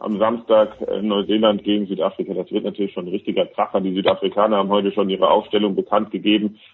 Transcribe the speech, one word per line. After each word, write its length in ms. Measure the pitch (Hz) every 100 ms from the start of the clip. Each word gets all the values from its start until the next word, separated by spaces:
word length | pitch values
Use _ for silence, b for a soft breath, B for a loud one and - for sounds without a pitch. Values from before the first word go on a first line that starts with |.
am 180 | - 104
Samstag, 640 | 110 117 - 110 107 -
äh, 200 | - 95
Neuseeland 640 | 107 101 95 107 110 101
gegen 240 | 104 104 98
Südafrika, 480 | 95 98 - 92
das 160 | 90 90
wird 140 | 101
natürlich 280 | 87 92 98
schon 140 | - 90
ein 60 |
richtiger 340 | 98 - - -
Kracher. 340 | - 101 104
Die 140 | 95
Südafrikaner 600 | 92 95 95 98 95 107 104
haben 140 | 98
heute 200 | 104 98
schon 180 | 101 98
ihre 220 | 95 92
Aufstellung 460 | 98 - 104 104 95
bekannt 340 | 92 107 107
gegeben. 480 | 98 104 104 107 B B